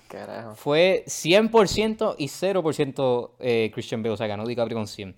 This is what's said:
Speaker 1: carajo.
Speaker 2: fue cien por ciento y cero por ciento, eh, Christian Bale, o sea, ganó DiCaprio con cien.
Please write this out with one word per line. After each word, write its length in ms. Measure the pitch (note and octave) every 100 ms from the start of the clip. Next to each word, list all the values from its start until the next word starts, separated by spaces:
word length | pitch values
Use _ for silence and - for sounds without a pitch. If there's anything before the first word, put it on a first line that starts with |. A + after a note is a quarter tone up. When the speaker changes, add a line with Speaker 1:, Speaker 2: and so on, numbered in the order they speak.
| -
Speaker 1:
carajo. 500 | G2 G#2 G2+ A2+ A2
Speaker 2:
fue 460 | C#3+ D3+ F#3 F3 -
cien 420 | - D3+ G3 A3
por 180 | A3+ F#3
ciento 480 | - A3 G#3+ G#3+ -
y 100 | D#3
cero 340 | - F#3+ F#3+
por 100 | D#3+
ciento, 600 | D3 C#3 C3 C3 A#2+ - -
eh, 320 | B2+ A#2 A2
Christian 280 | A#2+ - A#2
Bale, 100 | A2
o 40 | G#2
sea, 100 | G#2+
ganó 180 | G2+ A#2
DiCaprio 320 | A#2+ A2+ A2+
con 100 | G#2
cien. 280 | - F#2+